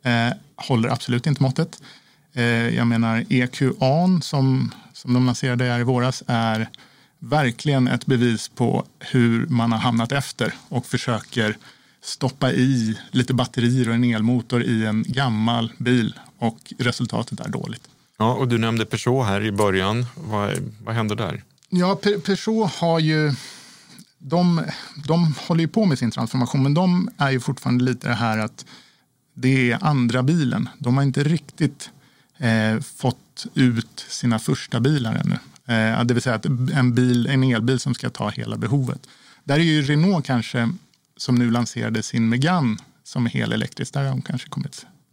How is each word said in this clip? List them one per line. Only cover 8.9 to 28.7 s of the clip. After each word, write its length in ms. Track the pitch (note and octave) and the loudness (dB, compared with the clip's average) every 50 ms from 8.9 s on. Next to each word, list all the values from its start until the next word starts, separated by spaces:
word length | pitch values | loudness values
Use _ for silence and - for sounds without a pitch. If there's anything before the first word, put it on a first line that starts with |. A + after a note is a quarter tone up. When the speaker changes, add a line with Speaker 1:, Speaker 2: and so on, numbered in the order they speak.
| _ _ | _ _
Speaker 1:
hur 480 | - - - C3 A#2+ A#2 A#2 A#2 A#2+ | -16 -2 2 4 4 4 4 2 0
man 260 | E3 C#3+ A#2 A2+ A#2 A2+ | 0 0 0 2 2 0
har 60 | A2 | 0
hamnat 340 | A2+ B2 A#2+ A#2 A#2 A#2 C#3 | 0 0 0 0 -2 -2 -2
efter 420 | C#3 C3+ - - - - - - - - - | -4 -4 -6 -4 -4 -4 -4 -4 -8 -14 -6
och 180 | - B2 A#2+ | -6 -6 -6
försöker 720 | - - B2 - - A#2+ G#2+ - - - B2+ A2+ G#2+ G#2+ - - - - _ _ _ _ _ - | -4 -6 -4 -2 -2 -4 -4 -4 -6 -4 -2 0 0 -2 -4 -10 -20 -20 _ _ _ _ _ -14
stoppa 500 | - - - - B2+ - - - B2+ B2 | -14 -10 -4 -4 -4 -2 0 0 0 2
i 460 | - B2+ C3 C3+ B2 A2+ A2 A2 - - - | 2 2 2 2 2 0 0 -2 -4 -8 -4
lite 240 | - B2+ B2 - B2+ | -2 -2 0 2 0
batterier 540 | B2 B2 A#2 - - A#2 A#2+ B2 C3 B2 A2+ | 0 0 -2 -2 0 0 2 2 2 2 2
och 60 | A#2 | 2
en 100 | A#2 B2 | 2 2
elmotor 580 | B2 A#2 A2 G#2+ A#2 B2 B2 A#2 - - A#2+ A#2 | 2 2 2 2 2 2 0 0 0 -2 0 0
i 240 | - A#2+ A2+ A2 | 2 0 0 0
en 180 | A2 G#2+ A2 A2 - | 0 0 -2 -2 -2
gammal 640 | B2+ C3 C#3 C3 - G#2+ A2 A2+ A#2 A#2 A2+ A#2 - - | -2 -2 0 0 0 0 0 0 0 0 -2 -4 -6 -4
bil 360 | - A#2+ B2 B2 A2+ A2 - - - - _ _ | 0 2 2 2 2 0 -4 -8 -20 -20 _ _
och 340 | - A2+ A2 - - - - - | -4 -4 -4 -4 -16 -20 -10 -4
resultatet 600 | B2+ B2 A#2 - B2+ A2 - A2+ A2+ - - - | -4 -4 -2 -2 -4 -4 -4 -4 -6 -6 -8 -10
är 80 | - - | -8 -6
dåligt. 400 | - - - - - - _ - _ _ _ _ _ _ | -6 -6 -6 -8 -12 -12 _ -20 _ _ _ _ _ _
Speaker 2:
Ja, 160 | G#2+ A2+ B2 | 0 2 2
och 140 | G#2 B2 B2 | 2 0 0
du 100 | A#2+ A2+ | 0 0
nämnde 280 | A2+ A2+ A2+ A2+ A2 | 0 0 0 0 -2
Peugeot 400 | G#2+ - A2 - - B2 C3+ B2+ | -2 -4 -4 0 0 0 0 0
här 180 | G#2 G2 G2+ G#2 | 0 0 0 -2
i 80 | A2 G2+ | -2 0
början. 540 | G2+ G#2+ G2+ F#2+ F#2+ F#2 G2 A2 A#2+ B2 A#2+ - | 2 2 2 2 2 0 0 0 -2 -4 -6 -8
Vad, 380 | - - G#2+ G#2+ G#2 G2+ G2+ G2+ F2+ - - G#2+ - A2 | -14 -10 -6 -4 -2 -2 -2 -4 -4 -6 -8 -12 -14 -10
vad 100 | G#2+ A2+ | -6 -4
händer 220 | A#2 A2+ G#2+ G#2+ | -2 -2 -2 -2
där? 260 | G#2 A2+ F2 D2+ - - _ _ _ _ _ | -4 -4 -6 -6 -8 -12 _ _ _ _ _
Speaker 1:
Ja, 320 | - F3+ F3+ F3+ G3+ - - | -2 0 2 2 0 0 0
Pe-, 180 | G#3 G#3 G3+ | 0 0 0
Peugeot 520 | - - G3 F#3 - - A3 A3 G#3+ F3 - | 0 -2 -2 -2 -2 -2 0 0 0 -2 -2
har 240 | - - E3+ E3 E3 | -2 0 0 2 2
ju, 360 | D#3+ D#3 D#3 D#3 D3+ D3+ C#3 - - - - - - - - - - - - - - _ _ _ | 2 2 2 2 2 0 0 -2 -6 -16 -20 -20 -20 -20 -20 -20 -20 -20 -20 -20 -20 _ _ _
de, 440 | - C#3 D#3+ E3+ F3 F3 F3 E3 - - - - - - - - C#3+ | -10 -2 0 2 4 4 2 0 -2 -6 -10 -12 -14 -18 -16 -16 -4
de 280 | - D#3 E3+ F3 D#3+ C#3+ - - | -2 0 2 2 2 0 -2 -2
håller 140 | - F3 D#3+ | 0 0 2
ju 80 | E3 D#3 | 2 2
på 180 | - A3+ A3 | 2 2 2
med 120 | G3+ C#3 A#2+ | 2 2 2
sin 120 | B2+ A2+ | 0 -2
transformation, 520 | - - A#2 A2 - C3 B2 B2 - C#3+ C3+ | -2 -2 -6 -4 0 -2 -2 0 2 2 2
men 120 | C#3 C#3+ | 4 4
de 360 | D#3+ F#3 F#3 F3+ F3+ F#3 - - | 4 4 4 4 2 0 -2 -2
är 140 | - D3 C#3 | -2 0 0
ju 100 | C3+ B2+ | 2 0
fortfarande 440 | A#2+ - C#3 - - B2+ B2 B2 B2+ | -2 -4 -6 -4 -2 0 0 2 2
lite 240 | B2+ B2 B2 - - | 0 0 -2 -2 -4
det 60 | A#2+ | -2
här 240 | A2 A#2 A2+ A2 A2 | 0 0 0 0 0
att 260 | G#2+ G#2+ - - - - | -2 -4 -6 -12 -20 -20